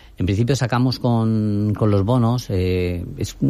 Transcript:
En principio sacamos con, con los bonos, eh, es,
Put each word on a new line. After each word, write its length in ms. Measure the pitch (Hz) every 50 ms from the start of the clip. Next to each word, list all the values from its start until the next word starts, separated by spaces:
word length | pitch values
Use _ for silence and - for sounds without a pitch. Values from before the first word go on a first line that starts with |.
| - - - -
En 80 | 95
principio 300 | 90 101 95 120 120 143
sacamos 420 | 127 131 117 127 120 127 127 123 -
con, 760 | - 123 117 117 113 113 110 110 107 107 104 101 104 104 104 -
con 140 | 113 107
los 120 | 101 98 95
bonos, 420 | 104 127 127 117 117 120 123 - -
eh, 580 | 104 90 92 90 92 92 90 87 87 87 90 - - -
es, 180 | - - - - -